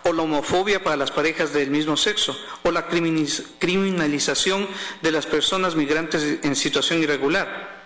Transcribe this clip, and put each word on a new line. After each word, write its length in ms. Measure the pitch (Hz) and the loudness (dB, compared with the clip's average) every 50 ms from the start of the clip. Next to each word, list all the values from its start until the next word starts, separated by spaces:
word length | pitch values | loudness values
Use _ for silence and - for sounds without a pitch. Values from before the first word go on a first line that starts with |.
| - | 0
o 80 | 175 | 0
la 120 | 170 165 165 | 0 2 0
homofobia 600 | 160 156 147 135 - - 180 190 208 202 190 190 | 2 0 0 0 2 0 2 2 2 0 0 2
para 140 | 180 151 143 | 0 0 0
las 140 | 139 123 | 0 -2
parejas 420 | - - 147 160 156 - 170 147 139 | 0 0 0 0 0 0 -2 0 2
del 160 | 147 143 135 | 0 0 2
mismo 260 | 143 147 151 156 151 | 2 0 2 2 0
sexo, 420 | 135 - 208 208 - - - 135 - - - - - - | 2 2 0 0 0 -2 -2 -4 -6 -10 -12 -14 -2 -2
o 80 | 175 | 0
la 180 | 170 170 160 - | 0 0 -2 0
criminiz-, 540 | 175 170 170 165 160 160 151 143 - - - - - - | 0 0 2 2 2 2 0 0 -2 -6 -6 -10 -8 -4
criminalización 1080 | - 175 180 190 196 196 190 175 160 147 147 139 131 - 139 - - 196 190 196 196 196 - - - - - - | -2 0 2 2 2 2 0 0 0 0 0 0 0 0 0 0 2 2 0 0 -2 -4 -6 -8 -10 -10 -10 -2
de 100 | - 160 | -2 0
las 140 | 156 160 - | 0 0 0
personas 500 | - - 151 143 - 185 190 185 185 165 | 0 0 2 2 2 2 2 0 0 2
migrantes 640 | 160 147 139 151 156 165 160 - 170 147 147 147 - - | 0 0 2 2 0 0 0 -2 -2 0 0 -2 0 0
en 120 | 147 139 131 | 0 0 0
situación 440 | - 147 135 151 135 156 170 165 | 0 0 0 0 2 2 2 2
irregular 800 | 160 147 147 131 135 143 165 196 175 - - - - - - - - | 2 2 0 2 2 2 2 0 0 -2 -6 -10 -12 -12 -16 -18 -20